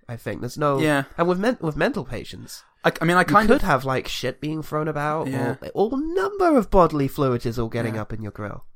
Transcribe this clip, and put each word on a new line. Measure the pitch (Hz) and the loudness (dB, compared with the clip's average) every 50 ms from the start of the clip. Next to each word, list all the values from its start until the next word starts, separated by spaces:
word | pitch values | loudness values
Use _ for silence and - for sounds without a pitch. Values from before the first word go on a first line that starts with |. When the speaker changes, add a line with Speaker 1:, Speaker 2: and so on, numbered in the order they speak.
| _ - | _ -16
Speaker 1:
I | 117 | -14
think. | - - 117 104 - | -10 -8 -8 -8 -6
There's | 120 123 - | -8 -8 -4
no | 147 151 143 139 135 | -2 0 0 2 2
Speaker 2:
Yeah. | 156 151 147 139 135 - - | 2 2 2 0 -2 -4 -2
Speaker 1:
and | - 170 | 0 0
with | 180 180 185 | 0 2 2
men-, | 202 254 240 - | 0 0 -2 -2
with | 170 156 143 | -4 -4 -2
mental | 143 175 240 - 196 - | 0 0 0 0 -4 -8
patients, | - 123 98 - - 90 - - - - - - _ _ _ - | -8 -8 -10 -10 -12 -14 -16 -16 -16 -18 -20 -20 _ _ _ 0
Speaker 2:
I, | 165 - - | 0 0 0
I | 156 | 0
mean, | 165 175 | 2 4
I | 180 | 4
Speaker 1:
you | 175 | 4
Speaker 2:
kind | - - 208 220 | 6 6 6 8
Speaker 1:
could | 220 254 | 6 6
Speaker 2:
of | 302 | 6
Speaker 1:
have, | - 185 143 127 135 | 6 4 2 2 2
like, | 135 127 123 - - | 0 -2 -2 -4 -6
shit | - - 123 127 - - | -8 -6 -4 -6 -6 -6
being | 139 151 156 156 | -6 -6 -6 -6
thrown | 151 - 156 151 156 156 | -6 -6 -4 -4 -4 -4
about, | 147 147 147 151 151 160 143 | -4 -4 -4 -2 -2 -2 -4
Speaker 2:
Yeah. | 131 135 135 135 - - - | -4 -4 -4 -4 -4 -4 -6
Speaker 1:
or | - - - 170 202 226 | -10 -6 0 0 0 0
all | 269 | 0
number | 262 311 330 349 381 381 403 415 392 359 339 302 | -2 -2 -2 0 0 0 0 0 2 4 4 6
of | 247 190 - | 4 4 6
bodily | - 190 170 156 156 147 139 | 6 6 6 6 4 0 -2
fluids | 135 - 151 143 131 127 131 - | -2 0 0 0 0 0 0 -2
is | 120 113 | -4 -4
all | 123 113 113 | -4 -4 -4
getting | 117 117 117 113 110 | -4 -4 -4 -4 -4
Speaker 2:
Yeah. | 107 | -6
Speaker 1:
up | 104 - | -6 -8
in | 117 107 | -8 -8
your | 107 101 | -10 -10
grill. | - - 107 101 - - - - - | -10 -10 -10 -10 -10 -12 -14 -16 -8